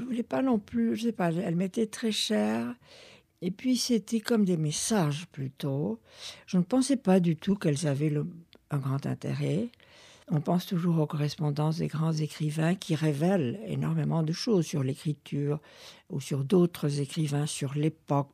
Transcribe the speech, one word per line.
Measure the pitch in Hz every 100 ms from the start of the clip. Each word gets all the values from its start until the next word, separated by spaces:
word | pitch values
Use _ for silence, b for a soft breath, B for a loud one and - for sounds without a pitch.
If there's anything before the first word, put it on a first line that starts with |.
voulais | 247 240
pas | 226 262
non | 262 220
plus, | - 240 226
je | 220
sais | 233
pas, | 220 175
elles | 165 185 170
m'étaient | 190 233 220
très | - 226
chères, | 214 - 214 214 226 240 240 B B B B B -
et | 180
puis | 196 254 247
c'était | - 226 202 226
comme | - 233
des | 185 175
messages | 151 156 - 220 151 143 180
plutôt. | - 131 - 143 135 175 226 B B B B B
Je | 185
ne |
pensais | 175 254 254 269
pas | - 190
du | 175
tout | 156 - 196
qu'elles | 165 139 160
avaient | 139 156
le, | 147 160 - - - -
un | 147
grand | 135 135 135
intérêt. | 127 139 135 143 151 240 - b b b b b
On | 156
pense | 151 175 -
toujours | 180 175 165
aux | 151
correspondances | 147 147 - 151 143 151 160
des | 151
grands | 151 160
écrivains | 156 151 - 151 156 160 190
qui | -
révèlent | 151 156 143 170 196 123 202 214
énormément | 135 151 160 147 160
de | 156
choses | 175 - 196
sur | 156 156
l'écriture | 131 131 156 143 - 143 143 147 B B B B B
ou | 139
sur | - 139
d'autres | 139 180 175 - 151 143
écrivains, | 139 170 151 143 147
sur | - 139
l'époque | 147 156 156 - 143 139